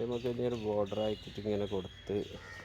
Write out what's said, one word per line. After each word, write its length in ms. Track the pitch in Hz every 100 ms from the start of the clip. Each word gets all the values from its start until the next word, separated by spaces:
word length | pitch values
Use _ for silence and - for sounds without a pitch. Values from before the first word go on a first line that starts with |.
നമുക്ക് 280 | 117 120 123
ഇനി 100 | 120 123
ഒരു 100 | 120
ബോർഡർ 340 | 107 104 101 104
ആക്കിയിട്ട് 360 | 107 104 - - 104
ഇങ്ങനെ 200 | 104 101
കൊടുത്ത് 420 | 98 90 - - 101 - - - -